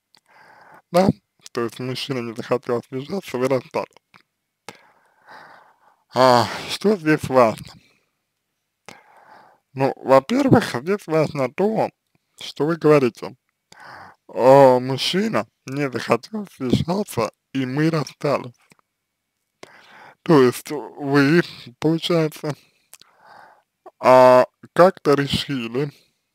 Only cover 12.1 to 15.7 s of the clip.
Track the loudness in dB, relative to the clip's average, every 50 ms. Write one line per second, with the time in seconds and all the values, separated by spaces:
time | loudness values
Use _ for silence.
12.1 | _ _ _ _ _ -20 -20 -14 -8 -6 -4 -4 -4 0 2 4 4 4 2 0
13.1 | -4 -6 -14 -16 -16 _ _ _ _ _ _ _ _ -20 -20 -20 -20 -20 -20 -20
14.1 | -20 _ _ -12 -4 2 4 6 8 8 8 6 6 4 0 -4 -6 -6 -6 -6
15.1 | -4 -4 -4 -4 -4 -6 -6 -8 _ _ _ -12